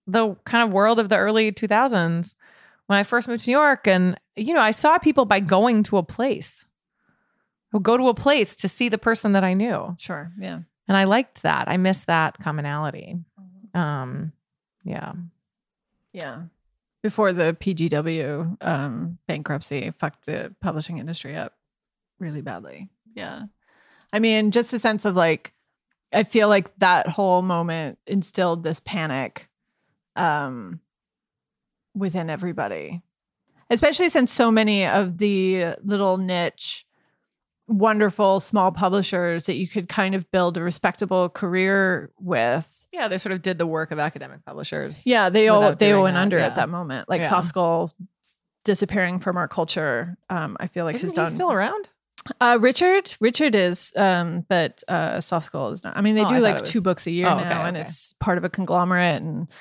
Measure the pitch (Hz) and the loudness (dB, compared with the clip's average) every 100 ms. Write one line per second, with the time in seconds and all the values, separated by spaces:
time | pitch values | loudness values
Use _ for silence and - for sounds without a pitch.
0 | - 226 220 - - 233 233 190 214 233 | -2 0 0 -2 -2 2 2 4 4 4
1 | 202 202 202 220 220 202 208 214 262 208 | 2 2 2 2 2 0 0 2 4 2
2 | 170 170 170 - _ _ _ _ - 202 | 0 0 -4 -12 _ _ _ _ 0 0
3 | 202 240 247 233 233 269 294 262 208 185 | 2 0 -2 -4 0 4 4 4 4 4
4 | 185 - _ - 226 330 220 226 302 349 | 2 0 _ -6 0 2 2 4 4 4
5 | 311 277 208 202 175 190 240 220 202 196 | 4 4 4 2 4 4 4 4 2 0
6 | 165 - 269 - - - - _ _ _ | -2 -2 -2 -2 -8 -14 -18 _ _ _
7 | _ _ _ _ _ _ _ 208 190 247 | _ _ _ _ _ _ _ -2 2 4
8 | 254 220 277 294 - - 190 - 240 214 | 2 2 2 2 2 -2 -6 -2 -2 0
9 | 226 226 214 196 185 190 233 165 - 175 | 0 0 2 2 2 2 0 -2 -6 -12
10 | - 156 170 190 190 165 165 _ - 196 | -10 -10 -12 -14 -12 -12 -16 _ 0 2
11 | 196 226 254 - 160 143 - 180 185 185 | 4 2 0 -4 -2 -2 -2 0 0 0
12 | - 165 156 - 160 151 143 147 151 - | 0 0 0 -4 -6 -6 -4 -4 -6 -8
13 | - 175 165 _ - 190 220 175 151 143 | -12 -12 -14 _ -20 -20 -8 -4 -2 -4
14 | 127 139 160 - _ _ _ _ 190 - | -6 -8 -10 -12 _ _ _ _ -12 -10
15 | - 175 170 _ _ _ _ _ _ _ | -10 -14 -16 _ _ _ _ _ _ _
16 | _ 185 143 117 170 _ _ _ _ _ | _ -14 -14 -14 -18 _ _ _ _ _
17 | 214 214 202 180 165 165 190 160 165 151 | -6 0 0 2 0 -2 -4 -2 -2 -2
18 | 160 160 139 147 165 - - 143 143 151 | -2 -4 -4 -6 -6 -6 -4 -4 -4 -6
19 | 170 175 - 147 151 143 - 143 101 - | -8 -10 -10 -8 -6 -6 -6 -6 -8 -6
20 | 156 - - - - - 190 160 156 160 | -8 -8 -10 -8 -10 -8 -6 -6 -8 -10
21 | 160 165 135 160 - - _ _ _ _ | -10 -10 -10 -10 -12 -14 _ _ _ _
22 | _ - 165 147 131 90 67 67 196 _ | _ -14 -10 -10 -10 -12 -14 -18 -20 _
23 | 226 226 180 - 208 _ _ _ _ _ | _ -14 -14 -12 -16 _ _ _ _ _
24 | _ 214 226 220 214 233 233 233 233 214 | _ 0 2 2 2 2 0 0 0 0
25 | 208 180 165 156 - _ _ _ _ _ | 0 2 2 2 -6 _ _ _ _ _
26 | _ 202 214 226 208 196 - - 185 175 | _ 0 2 4 6 4 2 2 4 4
27 | 175 160 190 180 185 170 170 165 147 - | 2 0 2 2 2 0 -2 -4 -6 -10
28 | - 196 165 - 175 170 165 160 - 190 | -4 -4 -2 0 0 0 -4 -6 -6 -6
29 | 156 131 127 - - _ _ _ _ _ | -4 -4 -6 -10 -20 _ _ _ _ _
30 | _ - 170 147 139 123 92 160 _ _ | _ -2 0 0 -4 -8 -12 -16 _ _
31 | _ _ _ _ _ _ _ _ _ 196 | _ _ _ _ _ _ _ _ _ -8
32 | 190 180 165 151 180 160 104 82 73 175 | -6 -4 -6 -6 -6 -6 -6 -6 -10 -14
33 | - _ _ _ _ _ - 240 294 294 | -16 _ _ _ _ _ -4 0 2 2
34 | 349 302 247 - 233 220 214 202 175 160 | 2 2 2 4 4 4 4 2 2 2
35 | 185 170 208 190 190 185 170 - 202 202 | 0 0 0 2 0 0 -2 -4 -4 0
36 | 196 185 185 180 170 - - - - _ | 0 0 0 -2 -2 -4 -10 -12 -16 _
37 | _ _ _ _ _ _ - 202 220 208 | _ _ _ _ _ _ -2 2 2 4
38 | 208 - 196 190 - 208 185 165 185 196 | 2 2 2 2 2 2 2 2 0 2
39 | 185 180 175 170 - 143 185 214 175 - | 0 -2 -2 -2 -4 -4 -4 -6 -4 -2
40 | 190 190 170 190 175 175 175 - 185 - | 0 -2 -2 0 0 0 -4 -2 -4 -2
41 | 196 185 180 - 185 185 190 196 190 165 | -2 0 0 -2 -2 0 2 2 2 -2
42 | - _ 180 139 120 143 - - _ 359 | -6 _ -4 0 2 0 -4 -16 _ -8
43 | 220 190 196 185 190 170 170 160 156 151 | -4 -4 -4 -4 -4 -2 -2 -4 -4 -4
44 | 151 151 135 131 - 143 147 151 139 151 | -4 -6 -14 -16 -16 -12 -8 -6 -6 -4
45 | 247 233 190 208 220 214 208 - 208 196 | 2 4 4 6 6 6 6 4 4 6
46 | 190 180 196 175 151 175 131 175 160 131 | 4 2 2 2 2 0 -2 -4 -8 -8
47 | - 170 156 180 175 185 170 165 170 - | -4 -2 2 2 2 0 0 0 -2 -8
48 | 185 _ - - _ _ - 190 208 202 | -20 _ -20 -20 _ _ -2 0 0 -2
49 | 180 180 185 180 160 - 160 - 151 120 | -2 -2 -4 -4 -4 -4 -4 -2 -2 -2
50 | 175 180 - 180 156 - 175 180 165 240 | -4 -10 -8 -6 -6 -8 -8 -6 -4 -4
51 | - 330 160 156 359 202 208 415 381 _ | -4 -2 -2 0 0 0 -2 -4 -10 _
52 | _ - - - 240 240 254 269 359 381 | _ -16 -12 0 4 4 4 4 4 4
53 | - - 220 240 302 214 180 185 - - | 0 0 0 2 2 4 2 2 0 2
54 | 196 180 170 170 - 180 160 - - 170 | 2 2 0 -4 0 0 0 -4 -4 -2
55 | 160 - - 170 - 147 117 180 - - | -2 -2 -2 -2 -4 -6 -6 -8 -8 0
56 | 208 214 208 254 214 143 - 233 185 175 | 2 2 4 4 4 2 -2 -2 0 -2
57 | 165 170 180 185 175 170 170 175 165 - | -2 0 2 0 0 -2 -4 -6 -4 -4
58 | - - - 180 175 - 175 175 180 180 | -4 -4 -2 -2 -2 -4 0 0 2 2
59 | 175 147 160 156 165 - | 2 0 -4 -8 -10 -14